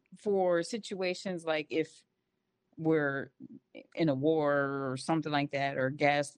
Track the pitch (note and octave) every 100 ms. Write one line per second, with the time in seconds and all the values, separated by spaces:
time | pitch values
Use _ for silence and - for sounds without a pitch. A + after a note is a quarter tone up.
0 | - F#3 G#3+ G3 F3+ E3+ E3+ A#3 - F#3+
1 | F#3 F3+ F#3+ F3 E3 D#3 D3 D#3+ D#3 -
2 | _ _ _ _ _ _ _ - D#3+ D#3+
3 | C#3+ C#3 - - - - _ - - -
4 | D#3+ C3 D3+ D#3+ D3 C#3+ C#3 C#3 C3 C3
5 | - D#3+ D3+ D3 C#3+ C#3 C#3 C#3 C3 D3
6 | C#3+ D3 C#3+